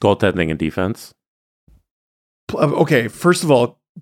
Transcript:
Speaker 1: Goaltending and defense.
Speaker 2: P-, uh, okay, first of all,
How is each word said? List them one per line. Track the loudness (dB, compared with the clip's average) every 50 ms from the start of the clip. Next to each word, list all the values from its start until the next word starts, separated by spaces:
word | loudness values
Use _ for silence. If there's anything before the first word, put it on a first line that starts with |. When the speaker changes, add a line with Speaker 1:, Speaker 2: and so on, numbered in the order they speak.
Speaker 1:
Goaltending | 0 0 2 2 0 0 0 0 -2 -2
and | -2
defense. | -4 -6 -4 -4 -4 -4 -4 -6 -8 -14 -20 _ _ _ _ _ _ _ _ _ _ _ _ -20 _ _ _ _ _ _ _ _ _ _ _ _ _ _
Speaker 2:
P-, | -10 -2
uh, | -2 -2
okay, | 0 0 0 0 0 0 0 -2 -2
first | -8 0 0 0 2 2 2
of | 2
all, | 2 2 2 0 -4 _ _ _ _ -20